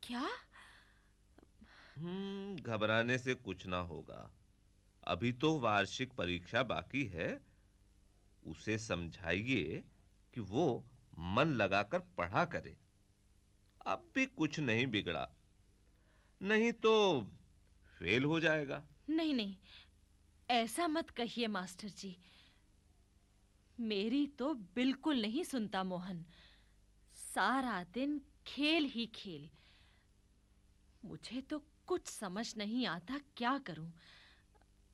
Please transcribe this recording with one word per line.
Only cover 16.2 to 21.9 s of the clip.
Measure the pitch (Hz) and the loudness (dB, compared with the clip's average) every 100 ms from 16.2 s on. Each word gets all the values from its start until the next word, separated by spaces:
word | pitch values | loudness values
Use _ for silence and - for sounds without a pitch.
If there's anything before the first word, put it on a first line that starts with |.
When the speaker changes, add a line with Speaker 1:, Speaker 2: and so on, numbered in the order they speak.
| _ _ | _ _
Speaker 2:
नहीं | 190 214 233 | 2 6 6
तो | 226 220 220 202 151 101 - - - - - - - | 4 6 8 8 6 2 -10 -20 -20 -20 -20 -20 -6
फेल | 85 113 | 2 4
हो | 139 165 | 4 4
जाएगा। | 160 156 143 143 147 - - | 4 2 0 -6 -8 -20 -2
Speaker 1:
नहीं, | 320 320 | 0 2
नहीं, | 269 202 190 - - - _ _ _ - _ - | 0 -2 -6 -16 -20 -20 _ _ _ -20 _ 0
ऐसा | 247 226 - 339 | 2 2 0 0
मत | 311 320 | 0 -2
कहिए | - 240 233 233 | -4 -4 -2 -2
मास्टर | 202 180 - | -2 -6 -8
जी। | 214 | -12